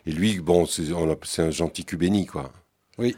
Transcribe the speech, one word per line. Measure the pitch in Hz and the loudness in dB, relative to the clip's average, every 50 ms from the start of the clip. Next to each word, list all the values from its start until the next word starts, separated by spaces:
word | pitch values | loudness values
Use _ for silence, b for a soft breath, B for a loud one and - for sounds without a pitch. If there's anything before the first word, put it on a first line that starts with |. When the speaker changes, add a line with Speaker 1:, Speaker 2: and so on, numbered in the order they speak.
| B | B
Speaker 1:
Et | 82 78 | -6 -2
lui, | 78 92 110 107 92 | 0 2 2 2 0
bon, | 82 78 87 87 85 | 2 4 4 4 4
c'est, | 78 - - 82 76 82 | 2 0 -4 -4 -2 -2
on | 85 85 80 | 0 0 0
a, | 78 76 - | 0 -2 -4
c'est | - - - | -6 -2 0
un | 82 80 | 0 0
gentil | 76 78 85 80 - - 85 | 0 0 -2 -2 -2 -6 -8
cubéni, | - - 82 85 90 101 104 90 | -8 -2 0 2 2 4 2 2
quoi. | - - - 69 67 - - _ _ _ _ _ _ _ - | 0 -4 -8 -8 -8 -12 -18 _ _ _ _ _ _ _ -2
Speaker 2:
Oui, | 117 120 110 | -2 -2 -2